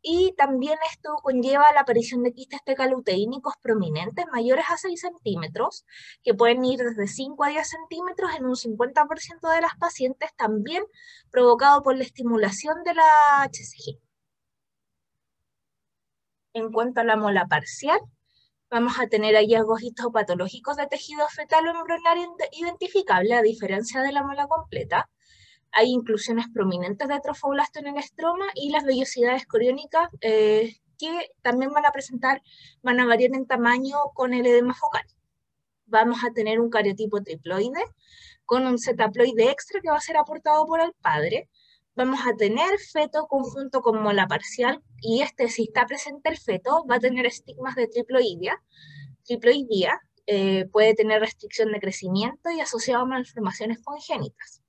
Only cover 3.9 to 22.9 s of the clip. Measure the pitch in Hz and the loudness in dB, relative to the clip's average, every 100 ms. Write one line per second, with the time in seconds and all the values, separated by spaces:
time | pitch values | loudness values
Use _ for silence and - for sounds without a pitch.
3.9 | 156 180 226 349 254 233 262 - 339 392 | -4 -6 -8 -6 -4 2 2 0 -4 -6
4.9 | 339 359 349 - 175 156 147 269 - _ | -6 -8 -8 -6 -6 -6 -4 -4 -6 _
5.9 | - - - - 202 233 247 254 254 240 | -20 -20 -10 -2 4 4 4 0 0 -2
6.9 | 226 196 - 269 285 285 302 302 330 320 | -4 -6 -6 -12 -2 -2 -2 -6 -10 -12
7.9 | 330 359 370 381 320 254 254 240 214 247 | -8 -8 -6 -6 -4 -4 -4 -6 -4 0
8.9 | 285 294 320 - 339 330 330 330 - 339 | 2 0 0 -10 -10 0 0 0 -2 -6
9.9 | - 254 262 302 _ 233 214 214 339 427 | -2 -4 -4 -10 _ -2 -2 -4 -6 -8
10.9 | _ - - _ - 247 240 277 285 277 | _ -20 -20 _ 4 6 6 8 6 4
11.9 | 262 254 - 240 226 202 196 302 320 349 | 0 -2 -6 -2 0 0 -2 -4 -4 -2
12.9 | 330 320 302 294 285 277 - - - - | 6 8 8 8 6 2 -4 -16 -16 -16
13.9 | - _ _ _ _ _ _ _ _ _ | -16 _ _ _ _ _ _ _ _ _
14.9 | _ _ _ _ _ _ _ _ _ _ | _ _ _ _ _ _ _ _ _ _
15.9 | _ _ _ _ _ _ 226 220 220 240 | _ _ _ _ _ _ -8 -4 -2 -2
16.9 | 254 233 220 208 196 - 151 - - 277 | -2 0 0 2 0 0 -2 -4 -8 0
17.9 | 370 - _ _ _ _ _ _ 233 240 | 0 0 _ _ _ _ _ _ -2 0
18.9 | 247 240 220 214 214 214 226 220 226 233 | 0 0 0 4 4 6 4 2 0 -4
19.9 | - 240 233 202 175 190 247 262 285 285 | -8 -4 -2 -2 -2 -4 -8 -8 -6 -6
20.9 | 294 - 302 302 302 302 320 330 330 330 | -6 -10 -4 -4 -4 0 2 2 -4 -4
21.9 | 330 330 339 349 339 - - 339 349 359 | -2 2 0 -2 -8 -8 -6 -8 -6 -2